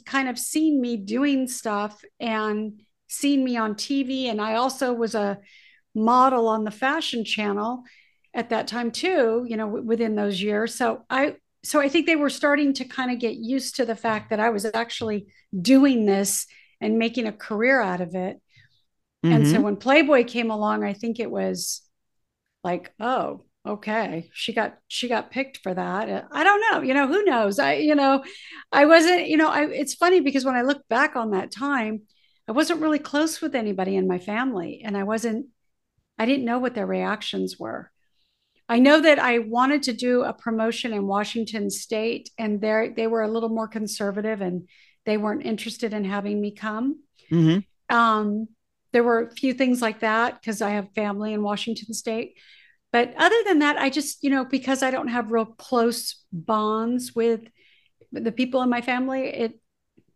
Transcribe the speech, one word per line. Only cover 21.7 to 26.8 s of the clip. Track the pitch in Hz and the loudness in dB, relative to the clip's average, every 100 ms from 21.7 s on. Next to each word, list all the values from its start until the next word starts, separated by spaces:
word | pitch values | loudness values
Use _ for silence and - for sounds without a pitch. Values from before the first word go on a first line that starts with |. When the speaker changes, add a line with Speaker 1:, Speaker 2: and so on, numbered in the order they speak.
| - - _ _ _ _ _ _ _ | -10 -12 _ _ _ _ _ _ _
Speaker 1:
like, | 180 175 175 _ | -6 -6 -8 _
"Oh, | 226 254 - - _ _ 214 | -4 -2 -4 -8 _ _ -10
okay, | 208 214 220 196 165 170 | -8 -4 -4 -4 -6 -10
she | - - | -10 -6
got, | 226 208 - _ | -4 -4 -8 _
she | - 247 | -8 -2
got | 226 - | -4 -4
picked | 262 269 - | -6 -8 -8
for | 190 | -8
that." | 180 180 190 220 | -6 -4 -4 -4
Uh, | 196 - | -6 -6
I | 277 | 0
don't | 349 415 440 | 2 4 2
know, | 381 | 0